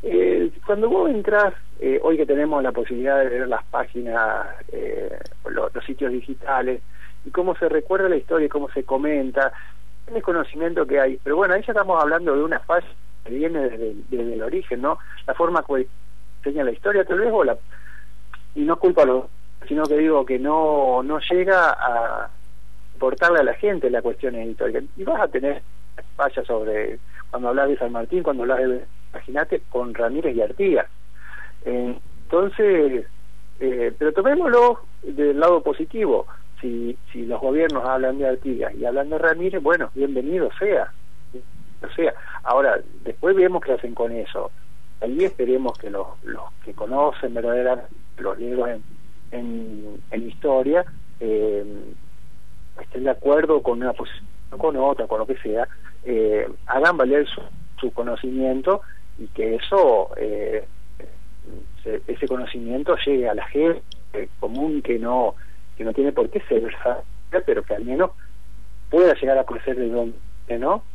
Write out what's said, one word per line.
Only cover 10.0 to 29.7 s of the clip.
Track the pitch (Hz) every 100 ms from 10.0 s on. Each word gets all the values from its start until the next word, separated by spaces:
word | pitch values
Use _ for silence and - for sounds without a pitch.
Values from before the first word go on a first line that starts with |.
| -
el |
desconocimiento | 226 220 170 139 147 165 170 143
que | 139
hay. | 135 127
Pero | 139 151
bueno, | 196
ahí | 190
ya | 220
estamos | 214 196 170
hablando | 151 160 170
de | 139
una | 160 160
falla | - 170 170 - - -
que | -
viene | 127 160 160 131
desde, | 113 113 101 -
desde | 127 117
el | 117
origen, | 113 - - 123
¿no? | 135 160 - - -
La |
forma | 131 170 175 147
que | 135 127 - - - - -
enseña | 143 147
la | 131
historia, | 113 196 202
tal | 185 180
vez, | 233
o | 220
la, | 139 113 - - - - - - - - -
y | -
no | 147 170
culpa | 185 175
a | 139
los, | 127 - - - - -
sino | 147
que | 156 151
digo | 156 151
que | 131 127
no, | 139 156 156 147 135 127
no | 131 151 -
llega | 180 185 190 165
a | - 123 117 117 113 110 - - - - - -
importarle | - 131 127 170 170
a |
la | 131
gente | 117 208 185 131
la | 120
cuestión | 117 110 131 120
histórica. | 113 110 113 117 139 -
Y |
vas | 190 320
a | 196
tener | 127 139 143 - - - - -
fallas | - 139 135 120
sobre, | 117 110 107 107 113 - - -
cuando | 123 123
hablas | 131 139
de | 139
San | 120
Martín, | 120 113 180
cuando | 165 135
hablas | 123 131
de, | 131 127 - - -
imagínate, | - - 135 156 180
con | -